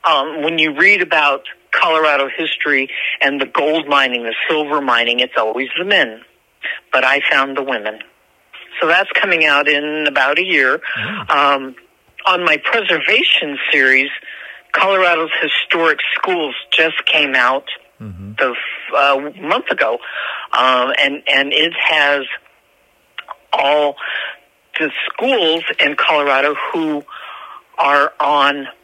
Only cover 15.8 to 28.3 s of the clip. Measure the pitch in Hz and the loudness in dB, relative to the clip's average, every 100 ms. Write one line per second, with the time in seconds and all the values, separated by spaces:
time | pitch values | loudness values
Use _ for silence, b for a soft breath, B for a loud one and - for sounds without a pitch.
15.8 | 165 156 - - - 180 147 123 - 170 | 0 0 -2 -2 0 0 -2 -6 -2 0
16.8 | 160 - - 160 143 131 123 127 - - | 2 0 0 2 2 2 2 0 -4 -14
17.8 | _ _ 107 90 98 110 135 - - - | _ _ -14 -12 -10 -2 -2 -2 -8 -10
18.8 | - - 139 139 147 - 151 226 - - | -4 2 4 2 -2 -8 -2 -2 -2 -2
19.8 | - 117 B B B B B - 127 127 | 0 -2 B B B B B 0 2 2
20.8 | 127 - 143 143 - 139 139 151 165 165 | 0 2 0 -2 0 0 2 0 0 0
21.8 | - 156 143 143 131 - _ _ _ _ | 0 2 2 0 -2 -12 _ _ _ _
22.8 | _ _ _ - - - _ - 139 147 | _ _ _ -20 -16 -18 _ 0 2 2
23.8 | 147 143 B B B B _ _ _ - | 2 -2 B B B B _ _ _ -4
24.8 | 156 - - - 247 254 165 165 - - | -4 -4 -6 -4 0 2 2 0 -2 -2
25.8 | - - - 156 143 170 147 147 - 165 | -2 0 0 2 2 2 0 -2 -4 -2
26.8 | 160 147 - B B B B B _ - | -2 -2 -6 B B B B B _ -2
27.8 | - 143 151 - 147 | 2 4 2 0 0